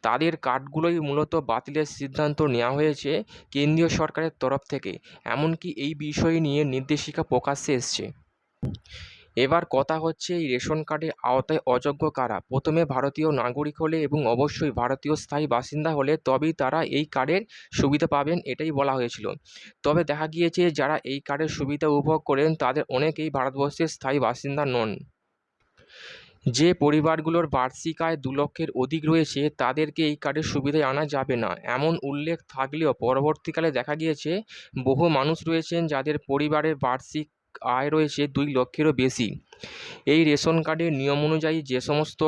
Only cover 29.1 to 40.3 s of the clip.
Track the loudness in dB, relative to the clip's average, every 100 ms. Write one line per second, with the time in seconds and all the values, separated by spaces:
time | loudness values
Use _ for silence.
29.1 | 2 2 0 -2 0 -2 0 -2 0 -2
30.1 | 0 -4 -2 -2 -2 0 2 2 0 -2
31.1 | -2 -2 -2 -2 -4 -4 0 0 0 -2
32.1 | -4 -4 -6 _ -6 -6 0 0 2 0
33.1 | 2 2 0 -4 0 0 0 -2 -2 -2
34.1 | -2 -2 -4 -6 -20 -10 -2 0 4 4
35.1 | 4 2 0 0 -2 0 -2 0 -2 -2
36.1 | -4 0 0 2 2 0 0 0 0 -4
37.1 | -8 -8 _ _ -8 -2 0 2 2 2
38.1 | 0 0 0 2 2 0 4 4 4 2
39.1 | 2 -2 -2 _ -20 -18 -16 -16 -4 4
40.1 | 6 6